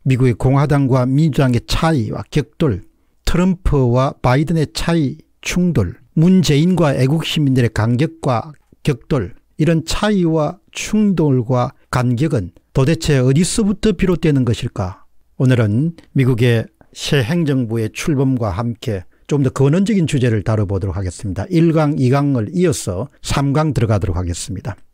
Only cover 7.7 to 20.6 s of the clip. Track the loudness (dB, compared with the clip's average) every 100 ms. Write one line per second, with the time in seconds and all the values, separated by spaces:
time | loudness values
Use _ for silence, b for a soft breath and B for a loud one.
7.7 | 0 -2 0 -2 -4 -4 -4 -6 -14 _
8.7 | _ -6 -4 -2 -4 -4 -10 _ -4 0
9.7 | 0 -2 -2 0 0 0 0 -2 -6 _
10.7 | -14 -4 0 2 2 2 2 0 0 -2
11.7 | -6 -6 -2 0 0 0 -2 -4 -12 _
12.7 | 0 0 0 0 2 4 2 2 0 -2
13.7 | 0 0 0 0 0 2 2 0 -2 -4
14.7 | -6 -8 -8 -20 -20 _ -2 2 2 2
15.7 | 0 -2 -4 B 0 0 2 2 2 -2
16.7 | _ _ -12 -2 0 0 0 0 0 -2
17.7 | -2 -4 -6 -2 0 0 0 -2 -4 -4
18.7 | -6 -6 -6 -8 _ -4 0 0 2 2
19.7 | 2 2 0 0 0 0 0 0 -2